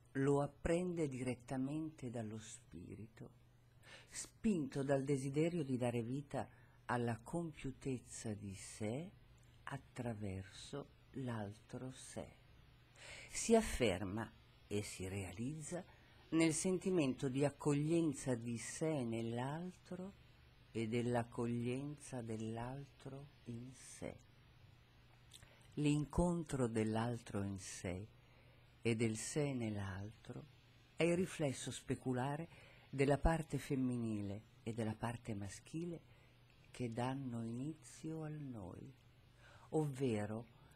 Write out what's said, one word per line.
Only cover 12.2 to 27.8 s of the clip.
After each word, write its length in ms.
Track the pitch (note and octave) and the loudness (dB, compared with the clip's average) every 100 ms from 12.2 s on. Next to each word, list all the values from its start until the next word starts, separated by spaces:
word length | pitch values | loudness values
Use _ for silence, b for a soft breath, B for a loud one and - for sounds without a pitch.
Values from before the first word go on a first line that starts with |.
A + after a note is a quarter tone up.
| - - - - - - - B B B B | -10 -14 -20 -20 -20 -20 -20 B B B B
Si 240 | - - | -4 6
afferma 760 | A3+ A3 - A2+ F#2 G2 G#2+ - - - - - | 6 6 4 4 4 0 -2 -4 -10 -20 -20 -4
e 160 | G#2 | -2
si 260 | G#2 - F#2 | -2 -6 -4
realizza 760 | G2+ F#2 F#2+ B2 D#3 D3 E3+ - B B B - | -4 -4 -4 -4 -4 -6 -8 -8 B B B 0
nel 240 | D#3+ E3 | 4 6
sentimento 760 | D3+ F#3 F3+ F#3+ F3+ C3+ B2+ C#3 | 4 2 2 4 4 4 2 0
di 160 | C3+ | 4
accoglienza 920 | C#3+ - D3+ C#3+ D3+ E3+ D#3+ C3 C3 | 2 2 2 4 4 4 4 2 0
di 240 | A#2 A#2+ A#2 | 0 0 -4
sé 460 | - - D#3+ D3+ | -6 -2 0 2
nell'altro 1120 | A#2 A2+ A2+ A#2 C3 D#3+ F3+ - - F3+ F#3+ - - - - - - | 0 0 0 0 -2 -4 -6 -10 -12 -10 -10 -14 -20 -20 -20 -20 -8
e 160 | A2 A2+ | -4 0
dell'accoglienza 1300 | A#2+ A#2+ A#2+ A#2 - A#2+ A#2+ A#2+ C3 C#3+ C#3+ - B2+ | 2 4 2 0 -2 0 0 0 -2 -4 -8 -8 -8
dell'altro 1080 | A2+ A2 A2 A2+ A#2+ C#3 C#3 - C3+ C3+ C#3+ - | -4 -4 -4 -4 -4 -6 -10 -14 -12 -12 -14 -14
in 280 | - A#2 B2+ | -10 -10 -10
sé. 460 | B2+ - - - - - - - - - - - - - - - - B B B | -14 -16 -8 -8 -8 -16 -20 -20 -20 -20 -20 -20 -20 -20 -20 -20 -20 B B B
L'incontro 920 | - D3 D3 D3 - F3 E3+ D#3 C3 A#2+ | 2 4 4 4 4 4 2 0 2 2
dell'altro 760 | A2+ A2 A2+ A#2+ A#2 - G2+ | 4 2 2 2 -2 -4 -4
in 180 | G2 G2 | -2 -4
sé 480 | - - | -8 -6